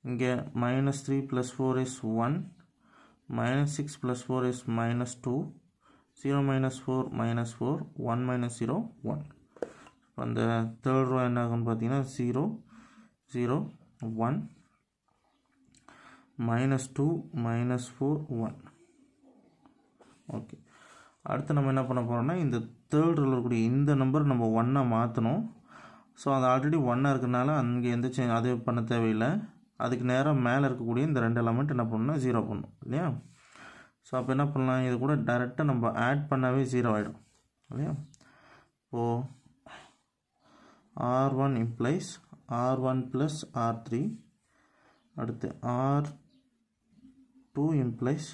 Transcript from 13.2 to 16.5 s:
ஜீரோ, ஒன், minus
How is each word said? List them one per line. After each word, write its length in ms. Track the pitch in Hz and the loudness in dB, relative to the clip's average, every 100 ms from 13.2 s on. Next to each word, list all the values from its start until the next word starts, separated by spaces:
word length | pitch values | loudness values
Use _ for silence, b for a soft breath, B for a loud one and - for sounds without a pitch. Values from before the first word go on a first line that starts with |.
| _ | _
ஜீரோ, 240 | 123 120 143 214 - - _ 113 110 113 | -4 0 0 -2 -12 -20 _ -8 -2 -2
ஒன், 120 | 170 - - _ _ _ _ _ _ _ _ _ _ _ _ B B B B B - | -2 -6 -16 _ _ _ _ _ _ _ _ _ _ _ _ B B B B B -4
minus 380 | 117 | 0